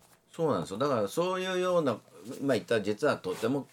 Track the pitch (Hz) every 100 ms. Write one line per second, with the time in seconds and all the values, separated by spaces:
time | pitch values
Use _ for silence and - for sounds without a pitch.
0 | - _ _ - 160 101 76 98 143 120
1 | 101 - 180 185 185 180 185 175 143 104
2 | - - 107 - 139 117 - 117 101 104
3 | 147 117 92 87 113 139 127